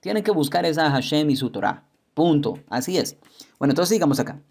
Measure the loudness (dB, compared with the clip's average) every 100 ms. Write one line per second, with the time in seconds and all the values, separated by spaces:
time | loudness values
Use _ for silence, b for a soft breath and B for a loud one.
0 | -2 -2 0 0 0 0 0 2 2 0
1 | 0 0 2 0 -2 -4 -4 -6 _ _
2 | _ 0 2 2 0 -6 -6 -6 -2 -2
3 | -4 -8 _ B B B 0 2 2 2
4 | 2 0 -2 -8 _